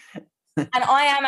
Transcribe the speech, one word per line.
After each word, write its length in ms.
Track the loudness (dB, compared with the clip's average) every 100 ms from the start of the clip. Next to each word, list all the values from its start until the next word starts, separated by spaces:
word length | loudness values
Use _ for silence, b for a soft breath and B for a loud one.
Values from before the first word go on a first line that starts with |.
| B B -20 _ _ -8
and 260 | -4 -2 2
I 180 | 2
am 220 | 2 0